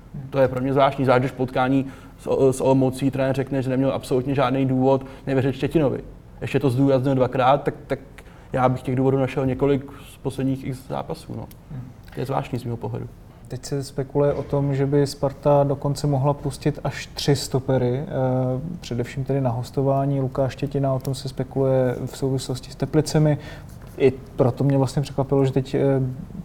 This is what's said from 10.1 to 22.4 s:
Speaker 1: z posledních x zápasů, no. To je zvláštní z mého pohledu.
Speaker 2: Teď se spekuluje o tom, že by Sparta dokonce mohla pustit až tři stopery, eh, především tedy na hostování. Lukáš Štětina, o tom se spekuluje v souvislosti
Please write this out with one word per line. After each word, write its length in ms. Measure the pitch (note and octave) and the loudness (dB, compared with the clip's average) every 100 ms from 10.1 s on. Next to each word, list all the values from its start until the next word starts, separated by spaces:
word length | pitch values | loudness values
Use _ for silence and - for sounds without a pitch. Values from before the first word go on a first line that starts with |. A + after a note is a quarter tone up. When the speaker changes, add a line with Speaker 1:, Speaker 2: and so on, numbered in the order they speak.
Speaker 1:
z 20 | - | -10
posledních 500 | C3+ B2+ C3+ C3 C3+ | -8 -4 -2 -2 -6
x 220 | B2+ - | -10 -8
zápasů, 460 | C#3 C#3+ E3 - A2+ | -8 -6 -10 -10 -12
no. 100 | G#2+ - - C3+ B2 - - | -12 -16 -16 -14 -14 -18 -16
To 60 | - | -8
je 60 | C3 | -4
zvláštní 320 | C#3 C3+ B2 | -4 -4 -6
z 60 | |
mého 120 | A#2+ A#2 | -6 -6
pohledu. 300 | A#2 A#2 A#2+ - - - - | -6 -8 -10 -14 -20 -20 -14
Speaker 2:
Teď 140 | C3 | -12
se 200 | - C#3+ | -6 -6
spekuluje 480 | C3+ - C3 D3 C#3+ | -6 -6 -2 2 2
o 100 | C#3+ | 2
tom, 320 | C3 C#3+ C#3+ | 0 0 0
že 120 | C3+ C#3 | 2 2
by 200 | C#3+ C#3 | 4 2
Sparta 580 | - C#3 - D3 C#3+ | 0 -4 0 4 4
dokonce 420 | C#3+ C3+ C#3+ C#3 D3 | 4 0 -2 -2 0
mohla 280 | C#3 C#3+ | 2 2
pustit 440 | C#3+ C#3+ - D#3 - | 0 -4 -2 -4 -2
až 220 | C#3+ - - | -4 -6 -10
tři 220 | - - C#3 | -4 2 2
stopery, 600 | - C3+ B2+ C3 B2 B2+ | 2 -2 2 2 2 0
eh, 80 | D#3 C3+ C3 B2+ B2+ B2+ D#3+ F3 | -2 -2 0 2 0 -2 -6 -10
především 440 | - A#2+ A#2+ - | -6 -4 -4 -4
tedy 160 | C3 C#3 | -2 0
na 100 | C3 | 0
hostování. 720 | A#2+ A#2+ - C#3 C3+ C#3 C#3 | -2 -4 0 2 2 2 0
Lukáš 320 | C3 C3+ C3 | 0 0 -2
Štětina, 420 | - C#3 C#3+ C3+ | -2 -4 0 0
o 40 | C3 | 0
tom 160 | C#3 | -2
se 140 | C3 C3 | -4 -6
spekuluje 680 | - C3 C3+ C3+ C3 B2+ - B2+ | -6 -4 0 2 4 2 0 -6
v 100 | - | -4
souvislosti 540 | C3+ C3 | -2 -2